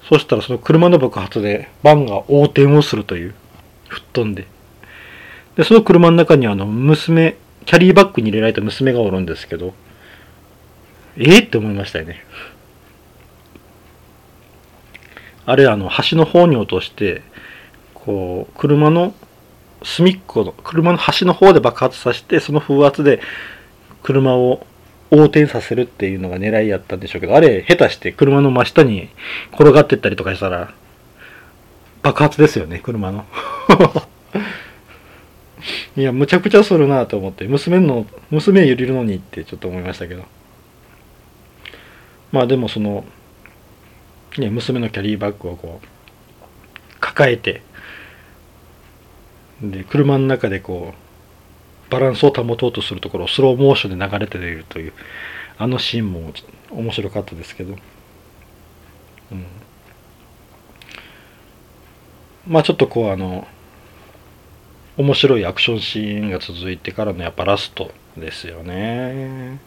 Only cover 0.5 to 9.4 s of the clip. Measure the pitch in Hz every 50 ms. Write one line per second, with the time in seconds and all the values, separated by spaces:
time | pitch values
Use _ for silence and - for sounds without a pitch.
0.5 | 127 110 - - 151 160 170 180 175 160 131 120 - 107 92 92 - 117 104 104
1.5 | 101 107 - - _ _ - 147 151 147 143 117 101 101 - - 135 143 143 147
2.5 | 147 - 139 139 143 151 147 - - 107 101 - 95 87 85 92 110 - _ _
3.5 | _ - - _ _ _ _ _ - - - _ _ - 117 107 101 92 95 -
4.5 | _ _ _ _ _ _ - - - - - - - - - - - - - _
5.5 | _ - 160 - 220 226 - - 180 175 175 170 170 170 165 - 170 143 127 110
6.5 | 101 101 98 104 107 113 131 143 156 147 - - 165 165 165 160 160 - - _
7.5 | - _ - - - 175 180 185 185 202 196 190 - - 113 107 101 110 110 110
8.5 | 110 - 101 104 - - 135 135 123 120 117 101 92 92 95 82 80 -